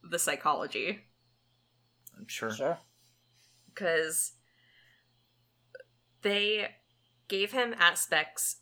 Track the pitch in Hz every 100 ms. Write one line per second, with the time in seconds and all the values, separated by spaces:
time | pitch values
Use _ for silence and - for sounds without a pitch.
0 | - 170 - 143 151 139 143 110 170 202
1 | - _ _ _ _ _ _ _ _ _
2 | - - 101 - 113 107 139 170 - _
3 | _ _ _ _ _ _ _ - 190 165
4 | 160 156 - - _ _ _ _ _ _
5 | _ _ _ _ _ _ _ - - _
6 | _ _ 208 202 208 214 208 - _ _
7 | _ _ _ 196 202 262 240 226 175 170
8 | - 156 156 - - -